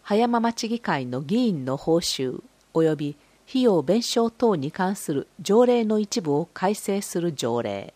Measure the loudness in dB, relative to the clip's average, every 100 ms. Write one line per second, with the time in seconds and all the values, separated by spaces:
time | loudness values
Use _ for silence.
0 | 0 2 2 2 0 -2 -6 -4 -2 -4
1 | -2 -6 -2 0 2 0 -2 -4 2 0
2 | 0 -4 -4 -6 -14 _ _ 0 2 0
3 | -6 -8 _ _ -4 2 4 4 2 0
4 | 2 0 0 _ 0 2 -2 -2 -4 -2
5 | -4 -4 -6 -12 2 4 6 4 2 0
6 | -2 -4 0 -2 -2 -2 -2 -2 -4 -4
7 | -2 -4 -4 -2 -2 -2 -2 -6 -10